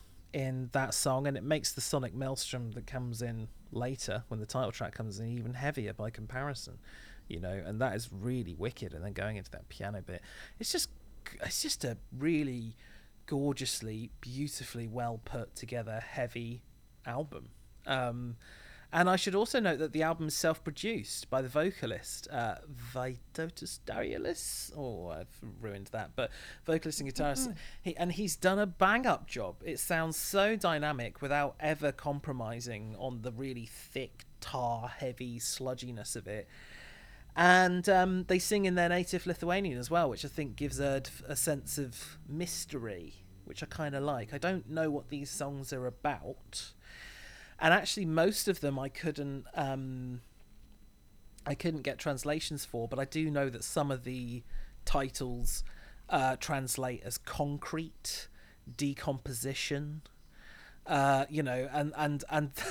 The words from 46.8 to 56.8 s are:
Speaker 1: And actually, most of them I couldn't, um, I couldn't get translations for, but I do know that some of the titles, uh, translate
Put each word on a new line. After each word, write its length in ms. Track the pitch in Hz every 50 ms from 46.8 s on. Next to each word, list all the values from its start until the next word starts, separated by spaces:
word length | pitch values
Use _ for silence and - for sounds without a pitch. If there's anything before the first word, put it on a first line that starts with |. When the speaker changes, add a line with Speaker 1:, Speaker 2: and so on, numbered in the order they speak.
| - - - - - - - - - - - - - - - -
Speaker 1:
And 160 | - 160 170
actually, 320 | 202 - - - 208 190
most 420 | 165 156 160 165 196 208 - - -
of 120 | 185 -
them 180 | - 143 135 135
I 100 | 135 139
couldn't, 560 | - - - 165 147 - 143 139 139 139 - - -
um, 640 | - 147 135 135 135 131 131 131 127 127 127 123 120 117 - - - - - - - - - - - - - - - - - - - - - - - -
I 80 | - 143
couldn't 280 | - - 175 160 151 127
get 160 | 143 127 -
translations 640 | - 160 143 127 - 147 151 156 - - 156 139 -
for, 240 | - - 120 117 113
but 100 | 131 127
I 60 | 135
do 260 | 135 - 156 160 156
know 200 | 147 143 139 135
that 140 | 120 117 -
some 260 | - - 165 147 143
of 140 | 135 127 123
the 380 | 123 127 127 123 120 120 123 - - - - - - - - -
titles, 760 | - - 143 139 135 - - 135 127 120 120 120 110 - - - - - - - - - - - -
uh, 280 | - 147 131 131 131
translate 680 | - - - 156 135 131 123 - -